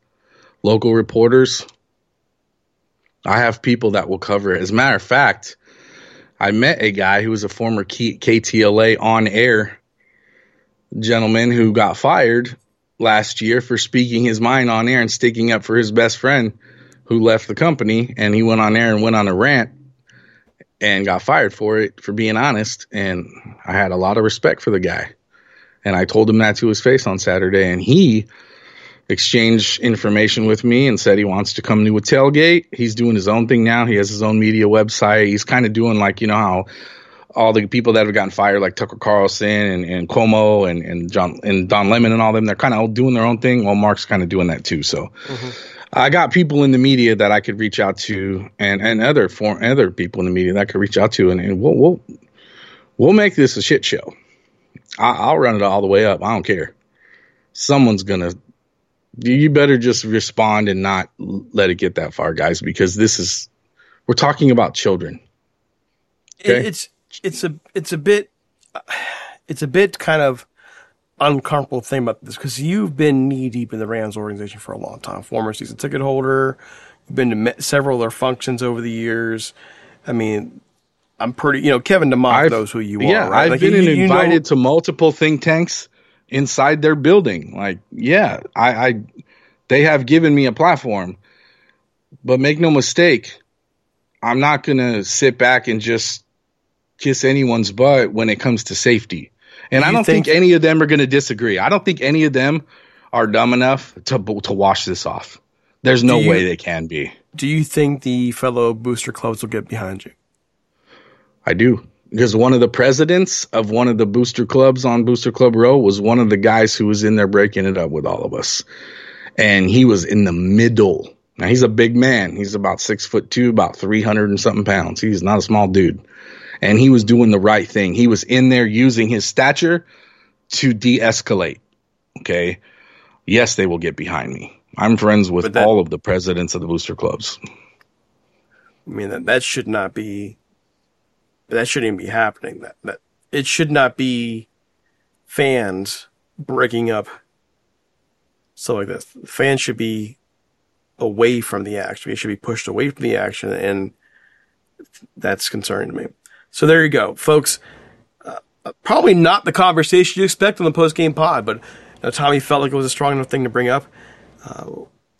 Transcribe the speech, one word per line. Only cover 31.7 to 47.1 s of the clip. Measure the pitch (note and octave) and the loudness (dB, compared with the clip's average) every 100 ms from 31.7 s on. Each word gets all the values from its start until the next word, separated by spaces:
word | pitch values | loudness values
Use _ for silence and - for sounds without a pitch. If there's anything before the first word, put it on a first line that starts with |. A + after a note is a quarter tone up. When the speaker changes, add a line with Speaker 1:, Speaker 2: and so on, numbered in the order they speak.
| G#2+ | 2
Speaker 1:
to | G#2+ G#2+ | 2 2
a | |
tailgate. | - C3+ C#3 C#3+ E3 E3+ - | 2 2 4 4 4 2 0
He's | - A#2 A2 | -4 -4 0
doing | A#2+ | 0
his | G#2+ F#2 | 0 0
own | A2+ A#2 | 0 2
thing | B2 | 2
now. | A2+ A#2 A#2+ | 2 2 0
He | |
has | G#2 G2+ | 0 -2
his | G#2 | -2
own | G#2+ A2 | 0 2
media | G#2+ A2 | 2 2
website. | G#2 A2 G#2+ - G#2 G#2+ G#2 | 4 4 2 0 2 2 2
He's | G#2 | 0
kinda | - B2+ A2+ | -2 0 0
doing, | G#2+ A#2 G#2+ | 0 0 0
like, | G2+ F#2+ | -2 -2
you | A2 | -2
know | |
how | G#2 G2+ F#2 F#2+ - - - - - - | 0 0 -2 -4 -12 -20 -20 -20 -20 -10
all | - A2+ | 0 2
the | A2 G2+ | 2 0
people | B2 A#2 | -2 2
that | A2 G#2+ | 2 2
have | |
gotten | G#2 F#2+ | 0 -2
fired, | - G2+ G2+ | 0 0 2
like | F#2 | -2
Tucker | - A2 - | -4 -10 -6
Carlson | A2 G#2 G2 - G#2 | 0 2 2 0 -2
and, | G#2 G2+ F2+ | 0 0 -2
and | F2 F2+ F2 | -4 -6 -2
Cuomo | B2+ A2+ G#2+ G#2+ G#2 F#2 | 0 2 4 4 2 0
and, | E2+ | -2
and | E2 F2 E2+ | -6 -8 -4
John, | G#2 F2+ - | -2 -2 -4
and | G2+ F#2+ F2+ | -4 -2 0
Don | G#2 G2 | 0 2
Lemon | A#2 A2+ | 2 2
and | A2+ | 2
all | A2 | 2
them, | A2 | 0
they're | G#2+ G2 | -2 -2
kinda | C3 A2 | -2 0
all | A2+ | -2
doing | A2 C3 | 0 0
their | B2 | 2
own | A2+ A#2 | 0 0
thing. | B2+ B2 | 0 0
Well, | G2+ G#2 | 2 2
Mark's | G#2 G2+ | 2 0
kinda | - G2+ F2 | -2 -2 -2
doing | F#2 F2 | -2 -2
that | D2+ | -4
too. | - D#2+ | -6 -6
So | C#2+ C#2+ - - - | -4 -6 -8 -14 -14
Speaker 2:
Mm-hmm. | B2+ B2+ - - - - | -12 -12 -14 -20 -20 -6
Speaker 1:
I | - C#3 | 0 2
got | F3 C#3+ | 2 2
people | F3 D#3+ D3 | 2 2 2
in | C#3 | 4
the | B2+ | 4
media | C3+ C3 A#2 | 4 4 4